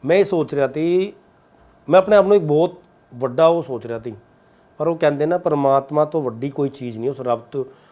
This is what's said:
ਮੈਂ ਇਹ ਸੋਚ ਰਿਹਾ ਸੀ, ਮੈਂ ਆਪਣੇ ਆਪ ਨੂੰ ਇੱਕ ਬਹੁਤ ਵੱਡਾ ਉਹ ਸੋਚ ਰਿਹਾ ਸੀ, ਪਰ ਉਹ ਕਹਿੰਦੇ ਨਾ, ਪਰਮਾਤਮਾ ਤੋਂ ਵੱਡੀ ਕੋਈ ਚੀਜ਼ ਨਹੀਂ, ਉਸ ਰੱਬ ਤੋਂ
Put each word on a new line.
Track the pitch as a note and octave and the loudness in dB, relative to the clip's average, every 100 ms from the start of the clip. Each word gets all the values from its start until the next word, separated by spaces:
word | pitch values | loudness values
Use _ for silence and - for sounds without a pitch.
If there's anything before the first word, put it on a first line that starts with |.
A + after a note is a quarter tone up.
ਮੈਂ | C3 F3+ | 2 2
ਇਹ | |
ਸੋਚ | F#3+ F3 D3 | 2 0 -2
ਰਿਹਾ | C#3+ C3+ | -2 -2
ਸੀ, | D#3 E3 F3+ G3 - _ _ _ _ _ _ - | -2 -2 -2 -2 -10 _ _ _ _ _ _ 4
ਮੈਂ | F3 | 4
ਆਪਣੇ | F#3+ G#3 | 6 4
ਆਪ | F#3+ | 6
ਨੂੰ | G#3 | 2
ਇੱਕ | |
ਬਹੁਤ | D#3 D3 F3 - _ _ _ | 2 0 0 -4 _ _ _
ਵੱਡਾ | B2 C3 A#2+ D#3+ | -8 -6 2 2
ਉਹ | E3+ | 2
ਸੋਚ | C3+ A#2+ A2+ | -4 -10 -10
ਰਿਹਾ | A#2 | -10
ਸੀ, | A#2 G#2 _ _ _ _ _ _ | -12 -16 _ _ _ _ _ _
ਪਰ | D3+ | -4
ਉਹ | E3 | 0
ਕਹਿੰਦੇ | D#3 C#3+ D#3 | 0 0 -2
ਨਾ, | F3 | 0
ਪਰਮਾਤਮਾ | F3 D3 C#3 C3+ C3+ D3+ | 0 0 2 2 0 -2
ਤੋਂ | D3+ E3 | 0 -2
ਵੱਡੀ | C3 A2+ C#3 | -6 -6 -10
ਕੋਈ | C#3 C#3 | -4 -6
ਚੀਜ਼ | C3+ B2 A2 | -6 -12 -6
ਨਹੀਂ, | B2 | -6
ਉਸ | C3+ | -6
ਰੱਬ | B2 A#2 | -4 -4
ਤੋਂ | A#2 C#3+ C3 - _ | -4 -10 -10 -14 _